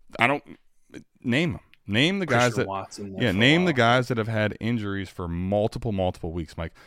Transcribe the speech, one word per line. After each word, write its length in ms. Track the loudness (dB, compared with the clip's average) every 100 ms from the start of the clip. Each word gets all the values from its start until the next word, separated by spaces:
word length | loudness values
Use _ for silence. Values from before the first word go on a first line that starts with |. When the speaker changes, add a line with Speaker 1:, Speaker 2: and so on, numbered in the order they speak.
| -12 0
Speaker 1:
I 80 | 0
don't, 160 | 0 -6 -20 _ _ _ -20 -20 _
name 320 | -2 0 0 -2
'em. 40 | _ _ -4
Name 300 | 2 2 2
the 60 | 0
guys 280 | 2 2
Speaker 2:
Christian 60 | 2
Speaker 1:
that, 40 | -2
Speaker 2:
Watson 460 | -4 -8 -12 -10
there 100 | -2
Speaker 1:
yeah, 80 | 0
Speaker 2:
for 60 | 4
a 20 |
Speaker 1:
name 220 | 4 4
the 80 | 4
Speaker 2:
while. 20 | 4
Speaker 1:
guys 300 | 4 4 2
that 80 | -2
have 100 | -2
had 300 | 0 0 -2
injuries 500 | -4 -4 -4 -6 -8
for 180 | -8 -6
multiple, 640 | -4 0 0 0 -2 -4
multiple 400 | -2 -2 -2 -8
weeks, 240 | -8 -8 -8
Mike. 160 | -10 -10